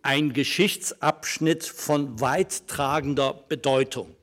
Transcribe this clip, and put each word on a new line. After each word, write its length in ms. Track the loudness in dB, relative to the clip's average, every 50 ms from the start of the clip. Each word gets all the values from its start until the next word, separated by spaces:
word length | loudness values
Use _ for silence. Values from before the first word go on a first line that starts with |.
ein 300 | 0 2 2 2 2 2
Geschichtsabschnitt 1300 | 0 0 0 0 2 2 2 2 2 -4 -6 -10 -8 _ 0 0 0 0 -6 -8 -4 0 2 2 2 0 -4
von 560 | -12 -12 -8 -2 0 0 0 0 -4 -4 -2
weittragender 1200 | 0 0 2 0 0 -2 -4 -12 -10 -10 -4 -2 -2 0 0 0 0 0 0 2 0 0 -2 -6 -6 _
Bedeutung. 680 | -6 0 2 4 4 4 2 0 -2 -10 -10 -10 -16 _